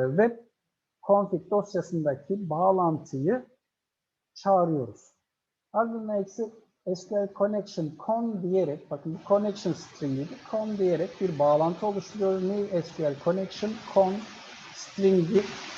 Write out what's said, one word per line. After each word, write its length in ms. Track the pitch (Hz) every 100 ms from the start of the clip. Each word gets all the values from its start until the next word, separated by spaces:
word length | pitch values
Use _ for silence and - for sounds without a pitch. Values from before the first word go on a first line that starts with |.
| 131
web 280 | 151 233 233 - _ _ _ _ _ -
config 440 | 202 196 175 -
dosyasındaki 960 | 208 196 185 165 170 147 135 - 196 185
bağlantıyı 960 | 156 185 190 170 156 151 135 151 254 247 _ _ _ _ _ _ _ _
çağırıyoruz. 840 | - 196 190 175 151 117 - - _ _ _ _ _ _
Ardından 480 | 208 233 226 214 208
eksi 300 | 190 - 220 - _ _ - 185
S 120 | -
Q 80 | 208
L 180 | 202 -
connection 560 | 202 208 196 - 156 - -
con 380 | 226 233 208
diyerek, 480 | 175 190 165 143 -
bakın 220 | 143 165
bu 140 | 165 -
connection 460 | 202 208 202 185
string'iydi, 600 | 156 - - 147 135 156 - -
con 260 | 220 214 202
diyerek 440 | 185 160 190 -
bir 180 | 190 147
bağlantı 460 | 143 151 160 175 214
oluşturuyoruz. 580 | 202 - 214 190 190
New 380 | 185 208 202 175
S 140 | 160 -
Q 80 |
L 120 | 151 135
connection 480 | - 185 190 - 208 220 -
con 200 | 196 185 202 214 - - - -
string'i, 680 | - - - 190 185 165 269 - - -